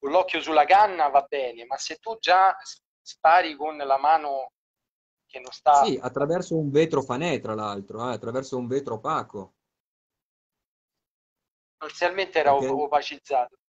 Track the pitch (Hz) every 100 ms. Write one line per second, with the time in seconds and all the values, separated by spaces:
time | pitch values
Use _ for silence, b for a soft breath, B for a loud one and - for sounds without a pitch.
0 | 139 165 185 165 143 156 147 190 208 180
1 | 147 139 139 143 127 117 120 135 - 156
2 | - 226 - 180 190 - - - _ _
3 | - - 160 175 165 147 151 151 139 135
4 | 143 160 151 135 131 _ _ _ _ _
5 | _ _ _ 131 127 - - 143 131 135
6 | 123 - 147 175 180 165 147 139 160 151
7 | - 123 175 131 110 107 107 101 98 107
8 | 123 113 113 123 135 127 120 135 139 110
9 | 135 156 113 104 95 _ _ _ _ _
10 | _ _ _ _ _ _ _ _ _ _
11 | _ _ _ _ _ _ _ _ 151 -
12 | 175 185 185 165 143 139 131 135 147 147
13 | 139 147 _ 139 123 _